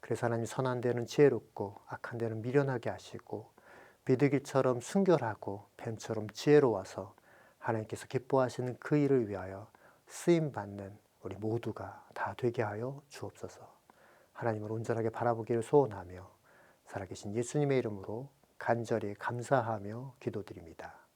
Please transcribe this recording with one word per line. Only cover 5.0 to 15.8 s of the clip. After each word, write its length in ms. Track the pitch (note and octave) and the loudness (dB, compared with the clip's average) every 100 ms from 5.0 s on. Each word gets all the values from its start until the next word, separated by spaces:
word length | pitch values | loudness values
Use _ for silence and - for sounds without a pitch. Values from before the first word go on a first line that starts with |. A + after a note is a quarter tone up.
| F#3+ D#3+ A#2 G#2 - G2+ - - | 4 4 4 -6 -6 -8 -10 -12
뱀처럼 520 | - A2 - A2 G#2 | -8 -8 -6 -6 -6
지혜로워서 800 | - - D3 C#3 G#2 F#2+ - G2 - _ - - _ | -4 6 8 8 2 -4 -10 -10 -14 _ -20 -20 _
하나님께서 480 | - A2 G#2+ A2 - | -2 -2 -2 -8 -4
기뻐하시는 680 | C3 - C3+ B2+ - B2 A#2+ | -6 2 2 2 0 -6 -6
그 180 | - D3+ | 0 2
일을 320 | C#3+ C3+ G#2+ | 4 4 2
위하여 400 | G2 F#2 F#2+ A2 - - _ _ | -4 -6 -10 -12 -20 -20 _ _
쓰임받는 920 | - - E3+ D#3 A2 G2+ G2+ G2 G#2 _ _ | -6 4 4 4 -4 -8 -8 -10 -12 _ _
우리 140 | - G2+ | -10 -6
모두가 720 | A2 A2+ A#2 G#2+ G2 - - | -2 -2 -2 -6 -10 -14 -16
다 200 | - G2+ - | -8 -8 -2
되게 260 | B2 A#2 | -2 0
하여 380 | A2 G#2 B2 C#3 _ | -4 -2 -6 -8 _
주옵소서. 680 | - G2+ - - - - - _ - _ - _ | -14 -14 -12 -16 -14 -20 -20 _ -20 _ -20 _
하나님을 380 | - A#2+ G#2+ G#2 | -4 -2 -2 -2
온전하게 380 | A2 A2+ A2+ A2+ | -6 -2 0 0
바라보기를 520 | - A#2 A#2 A2 A#2 | 0 0 0 2 0
소원하며 680 | A2 D3 | 6 6